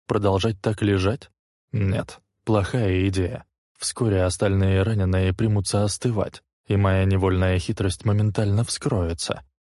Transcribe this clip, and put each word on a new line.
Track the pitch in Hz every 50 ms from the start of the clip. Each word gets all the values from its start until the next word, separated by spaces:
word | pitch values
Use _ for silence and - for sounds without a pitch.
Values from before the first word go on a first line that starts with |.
| _
Продолжать | - 113 104 104 98 95 95 113 113 104 -
так | - 113 104 -
лежать? | 107 101 98 92 92 101 123 - - - _ _ _ _ _ _ _ _
Нет, | - 110 98 95 101 - - - - - _ _ _ _ _
плохая | - 107 104 92 - - 127 110 95 92 92 95 98
идея. | 92 95 90 87 87 - - _ _ _ _ _ _ -
Вскоре | - - - - 123 107 98 92 92
остальные | 90 - - 107 98 98 98 95 95 95 95
раненые | 95 113 110 101 95 92 92 92 95 92
примутся | 92 - 113 107 104 101 95 - - 101 104
остывать, | 101 - - - 123 113 101 - - - - _ _ _ _ _
и | - 101
моя | 95 101 95 95 95 95
невольная | 95 95 92 95 92 92 92 92 92 92 90
хитрость | - - 104 - 98 95 - - -
моментально | 107 101 104 107 107 90 110 107 101 101 110 117
вскроется. | - - - - 143 120 92 85 82 82 - - - - - - _ _ _